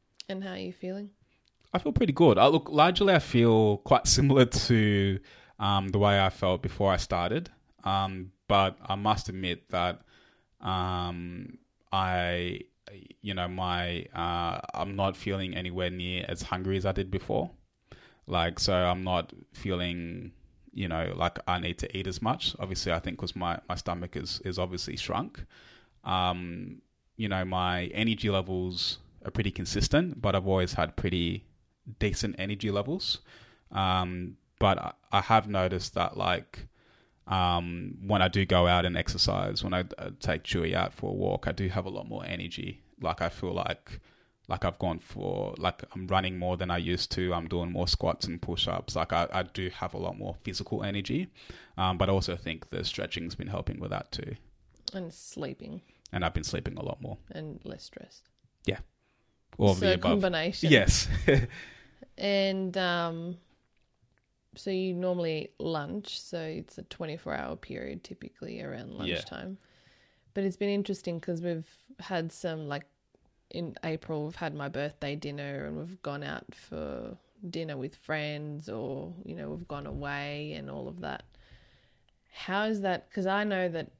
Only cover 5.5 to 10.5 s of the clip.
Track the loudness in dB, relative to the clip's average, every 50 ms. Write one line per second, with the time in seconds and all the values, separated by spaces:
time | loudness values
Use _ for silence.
5.5 | _ -2 0 2 2 2 2 2 4 6 6 6 8 6 6 4 2 2 2 2
6.5 | 2 2 0 -4 0 2 4 4 4 4 2 0 0 0 0 0 0 -2 -4 -6
7.5 | -12 _ _ _ _ _ -2 0 0 2 0 0 -2 -6 -10 -12 -14 _ _ 4
8.5 | 6 6 6 4 2 -2 -4 -4 -4 0 2 2 2 2 0 -4 -6 -4 -2 -2
9.5 | -4 -4 -4 -2 0 0 2 0 0 -4 -10 _ _ -20 _ _ _ _ _ _